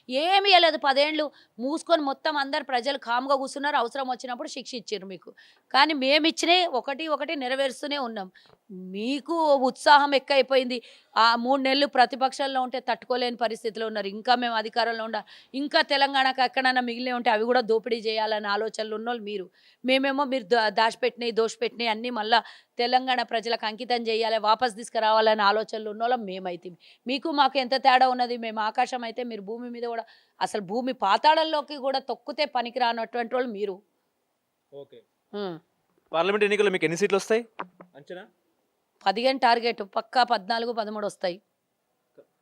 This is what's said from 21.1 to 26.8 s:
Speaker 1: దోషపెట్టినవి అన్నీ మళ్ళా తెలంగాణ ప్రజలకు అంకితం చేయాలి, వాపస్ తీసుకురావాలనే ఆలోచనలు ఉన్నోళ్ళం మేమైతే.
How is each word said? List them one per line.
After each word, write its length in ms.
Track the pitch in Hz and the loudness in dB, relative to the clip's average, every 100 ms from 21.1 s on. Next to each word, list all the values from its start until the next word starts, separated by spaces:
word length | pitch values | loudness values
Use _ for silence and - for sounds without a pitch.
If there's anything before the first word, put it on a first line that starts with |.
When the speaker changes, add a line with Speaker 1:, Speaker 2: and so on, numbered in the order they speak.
| 226 240 214 | -4 -4 -2
Speaker 1:
దోషపెట్టినవి 500 | 226 - 226 - 233 | -2 -2 -6 -4 -4
అన్నీ 180 | 214 247 240 | -4 -4 -6
మళ్ళా 200 | 214 233 - - _ - | 2 2 2 -8 _ -4
తెలంగాణ 400 | 240 254 262 247 233 | 0 2 2 -2 -2
ప్రజలకు 340 | 233 220 226 220 | -4 -2 -4 -4
అంకితం 340 | 214 240 240 226 | -6 -4 -2 0
చేయాలి, 300 | 220 220 220 214 | -2 0 2 2
వాపస్ 280 | 220 254 202 | 2 0 -4
తీసుకురావాలనే 640 | 220 226 214 220 220 214 202 | -6 -2 2 4 6 4 4
ఆలోచనలు 380 | 214 214 220 214 | 2 -2 -6 -8
ఉన్నోళ్ళం 300 | 208 233 247 202 | -4 -2 -2 -2
మేమైతే. 420 | 185 185 180 185 170 | -8 -8 -8 -12 -18